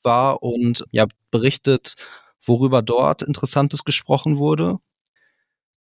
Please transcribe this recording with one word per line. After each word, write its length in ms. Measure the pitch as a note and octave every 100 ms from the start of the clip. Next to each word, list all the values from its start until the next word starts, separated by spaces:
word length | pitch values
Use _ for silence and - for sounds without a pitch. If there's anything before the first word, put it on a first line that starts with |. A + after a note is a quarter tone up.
war 400 | B2 A#2+ C3+ -
und, 420 | B2 A#2+ A#2+ A#2+ -
ja, 160 | A2+ G#2+ - _
berichtet, 640 | A#2 B2+ - - C3 - - - - _ _
worüber 380 | - A#2+ C3 B2+
dort 400 | A2 A#2+ - -
Interessantes 600 | - D3 C#3 C#3+ C#3 D3
gesprochen 520 | - - - C#3+ D#3 C#3+
wurde. 400 | D3 D3+ E3+ F#3+ - _ _ _ _ _ _ _ _ _